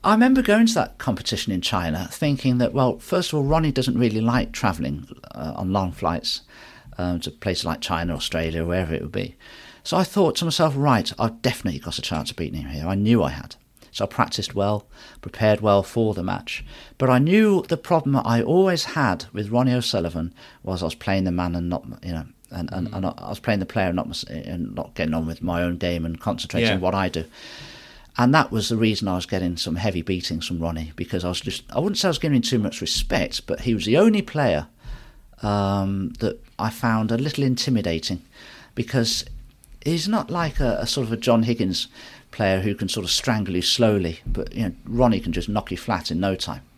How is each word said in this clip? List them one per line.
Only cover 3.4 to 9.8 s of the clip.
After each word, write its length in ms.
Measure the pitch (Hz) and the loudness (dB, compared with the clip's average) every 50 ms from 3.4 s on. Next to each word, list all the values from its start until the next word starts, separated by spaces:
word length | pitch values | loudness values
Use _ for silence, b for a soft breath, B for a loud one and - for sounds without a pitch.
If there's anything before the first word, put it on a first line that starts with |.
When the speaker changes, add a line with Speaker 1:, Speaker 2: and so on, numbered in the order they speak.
| 139 | 2
Speaker 1:
Ronnie 300 | 139 156 160 160 151 135 | 2 2 4 2 2 2
doesn't 240 | 135 123 123 - 117 | 2 0 2 2 2
really 220 | 123 113 104 110 | 2 2 2 2
like 320 | 110 117 120 127 - - - | 2 2 2 2 0 -2 -6
travelling, 540 | - - 104 82 80 67 67 73 73 - - - - - - - | -2 -2 -2 0 0 -4 -6 -6 -6 -10 -14 -18 -20 -18 -18 -14
uh, 180 | - 69 78 - | -10 -10 -8 -6
on 160 | - 92 92 95 | -6 -4 0 0
long 180 | 101 95 90 | 0 0 -2
flights, 520 | 85 - - 82 85 80 - - - - - B B B B B B B B B - | -4 -2 -2 -2 -2 -2 -4 -6 -6 -6 -10 B B B B B B B B B -8
um, 220 | - 90 90 90 85 | -4 -4 -2 -2 -2
to 120 | - - | -4 -8
places 340 | - - - 104 90 82 - | -10 -4 -2 -2 -2 0 -2
like 160 | - 80 - | -4 -4 -4
China, 340 | - - 87 80 87 87 80 | -4 -2 -2 -2 0 -2 -2
Australia, 480 | 73 - - - 82 80 80 78 82 82 | -4 -4 -4 -2 -2 -2 -2 -2 -2 -2
wherever 300 | 85 87 90 92 78 80 | 0 0 0 0 0 -2
it 80 | - | -4
would 100 | - 73 | -4 -6
be. 240 | - 101 98 - - B B B B B B B B B | -6 -6 -6 -6 -10 B B B B B B B B B